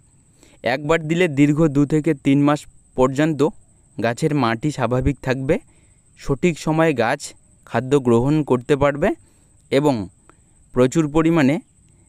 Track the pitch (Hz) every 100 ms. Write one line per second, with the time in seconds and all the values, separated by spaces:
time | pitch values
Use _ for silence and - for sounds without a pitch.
0 | _ _ _ _ _ - - 135 147 165
1 | 156 170 180 139 147 151 165 139 139 156
2 | 151 147 143 139 143 147 - - _ -
3 | 131 131 156 143 147 - - _ _ -
4 | 110 120 156 147 117 113 151 139 117 127
5 | 131 143 - 131 135 185 - _ _ _
6 | _ - - 135 180 151 - 156 165 127
7 | 113 147 - - _ _ - 117 127 139
8 | 120 117 135 156 147 127 123 143 143 143
9 | 190 339 - _ _ _ - 131 147 123
10 | 92 _ _ _ _ _ _ 127 127 165
11 | 151 151 160 165 131 160 - _ _ _